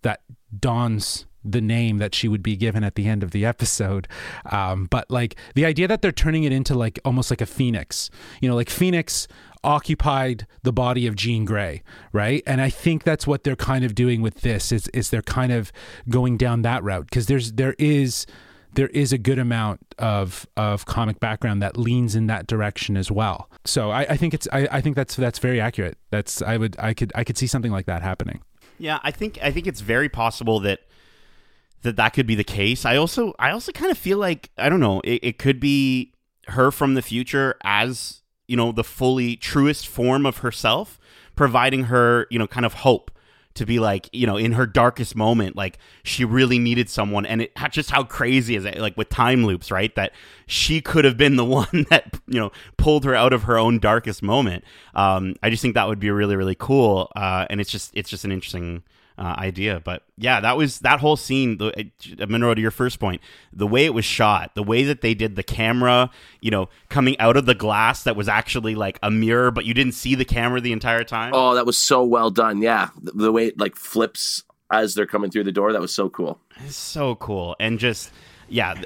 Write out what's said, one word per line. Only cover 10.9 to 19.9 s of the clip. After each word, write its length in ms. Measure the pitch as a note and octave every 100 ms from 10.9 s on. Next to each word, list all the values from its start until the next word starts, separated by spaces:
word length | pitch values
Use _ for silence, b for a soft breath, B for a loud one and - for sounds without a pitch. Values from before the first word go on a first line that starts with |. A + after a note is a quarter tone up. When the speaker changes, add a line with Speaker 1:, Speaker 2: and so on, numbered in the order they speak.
| B2+ A#2+
Speaker 1:
of 100 | G2+
Jean 280 | A#2 A2+
Grey, 380 | G#2 G#2+ F#2 C#2 - B B
right? 300 | G#2 G#2+ C#3+ -
And 140 | C3
I 100 | C3
think 320 | - E3+ D#3
that's 240 | E3 D#3 C#3+
what 160 | C#3
they're 140 | C#3+ B2+
kind 280 | - C3
of 100 | B2
doing 280 | G#2 B2 A#2
with 200 | A2 -
this, 280 | B2 G#2 -
is, 160 | A2 -
is 220 | B2+ G#2
they're 100 | A2+
kind 300 | - C3 B2+
of 220 | A#2+ G#2 - B B A#2+
going 280 | B2 B2 A#2
down 260 | B2 A#2
that 200 | A2+ A#2
route, 260 | G2 F#2 -
'cause 160 | B2+ A2
there's, 260 | C#3 A#2
there 220 | A2 C3 -
is, 480 | D3+ D3 C3 - - B B B B
there 140 | - C3+
is 240 | C#3+ C3
a 60 | C3
good 200 | G#2+ C3
amount 420 | B2 A2+ G#2+ - _